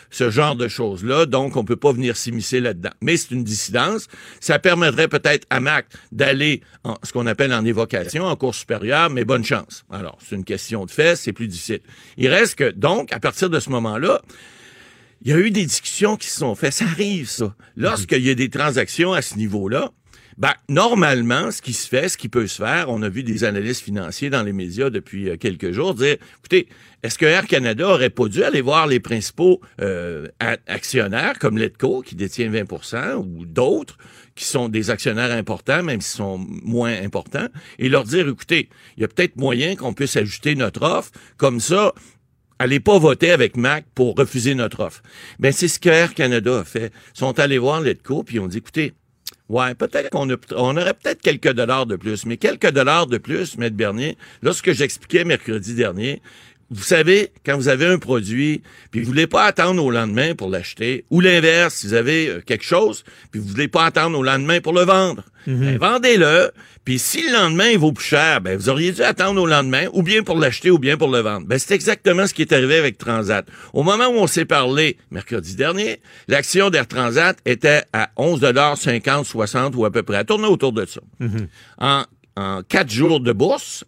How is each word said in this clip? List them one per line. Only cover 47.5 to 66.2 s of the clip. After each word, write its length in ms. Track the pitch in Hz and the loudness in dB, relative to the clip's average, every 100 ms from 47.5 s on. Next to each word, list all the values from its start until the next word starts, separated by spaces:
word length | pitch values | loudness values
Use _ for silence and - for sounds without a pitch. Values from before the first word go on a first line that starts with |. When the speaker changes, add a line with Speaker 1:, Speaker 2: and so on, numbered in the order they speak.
| 135 | 2
Speaker 1:
voir 220 | 127 156 | 2 0
Letco, 440 | 143 - - 143 | -2 -4 -4 -6
puis 120 | 214 113 | -4 -6
ils 40 | |
ont 60 | 95 | -6
dit, 120 | 101 | -8
écoutez, 360 | - 156 151 - _ _ - - - | -8 -6 -6 -8 _ _ -20 -18 -6
ouais, 260 | 117 127 | -2 -2
peut-être 340 | 120 233 - - | -2 -4 -2 -4
qu'on 200 | 151 135 | -4 -2
a, 60 | 127 - 104 | -4 -6 -2
on 200 | 127 151 | 0 0
aurait 180 | 180 | -2
peut-être 260 | - - - | -2 -4 -2
quelques 320 | 180 147 156 | 0 0 0
dollars 320 | 123 117 131 | 0 0 0
de 120 | 123 92 | -2 -4
plus, 280 | 104 107 117 | -6 -6 -6
mais 100 | 117 | -2
quelques 340 | 220 - - | -2 2 2
dollars 360 | 143 131 165 151 | 4 4 4 2
de 100 | 117 | -2
plus, 400 | - 160 175 - | -4 -6 -6 -6
Maître 180 | 117 104 | -6 -2
Bernier, 400 | 107 107 147 - - - | -4 -4 -6 -8 -16 -4
là, 100 | 139 | -2
ce 100 | 180 | -2
que 100 | - | 0
j'expliquais 520 | 131 139 - - 170 | 0 0 -4 0 0
mercredi 500 | 170 131 - 107 98 | 2 -2 -2 -6 -4
dernier, 480 | 120 107 90 123 143 - - - _ - | -2 -2 -2 -6 -8 -12 -20 -20 _ -16
vous 120 | 107 | -8
savez, 480 | - 165 156 196 208 _ | 0 2 6 4 2 _
quand 120 | - 139 | -4 -2
vous 120 | 131 | 0
avez 180 | 131 170 | 2 2
un 120 | 185 | 2
produit, 640 | - 127 101 120 147 151 - - - | 0 -2 -2 -2 -2 -4 -8 -20 -8
puis 100 | 110 | -6
vous 60 | 117 | -2
voulez 200 | 135 160 | 0 2
pas 180 | 165 | 4
attendre 400 | 208 196 175 185 | 2 2 2 2
au 60 | 139 | 2
lendemain 440 | 117 110 107 151 | 0 0 0 -2
pour 140 | 247 95 | -2 -4
l'acheter, 560 | 92 - - 113 127 - | -6 -6 -6 -4 -4 0
ou 100 | 175 | 4
l'inverse, 540 | 185 175 160 165 170 | 6 6 4 4 2
si 140 | - 101 | 0 -2
vous 60 | |
avez, 340 | 117 120 160 147 | 0 2 0 -2
euh, 120 | 90 | -6
quelque 240 | - 110 | -4 -6
chose, 400 | - 175 214 214 - - - | 0 2 2 -2 -16 -20 -14
puis 100 | 110 | -10
vous 60 | 101 | -8
voulez 220 | 101 147 | -4 -2
pas 160 | 170 | 2
attendre 340 | 165 160 165 151 | 2 2 0 0
au 40 | |
lendemain 380 | 131 135 143 170 | 0 2 2 0
pour 120 | 160 | 2
le 80 | 175 | 4
vendre, 440 | 180 190 185 110 - _ - | 6 6 4 -2 -12 _ -4
Speaker 2:
Mhm. 120 | 127 | 0
Speaker 1:
ben, 180 | 139 123 | 0 2
vendez-le, 720 | 180 247 247 220 | 2 2 4 6